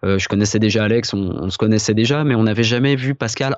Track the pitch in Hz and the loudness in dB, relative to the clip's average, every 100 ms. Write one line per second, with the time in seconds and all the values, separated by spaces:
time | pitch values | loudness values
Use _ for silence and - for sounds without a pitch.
0 | 95 95 - 98 104 107 107 110 107 117 | -2 0 0 0 2 2 2 2 0 0
1 | 107 98 92 - 90 - 110 110 110 107 | -2 -4 -4 -4 -6 -2 0 2 2 2
2 | 117 147 151 117 110 107 113 120 139 139 | 2 2 0 2 2 2 0 2 2 0
3 | 131 139 113 - 135 | -2 -4 -4 -4 -4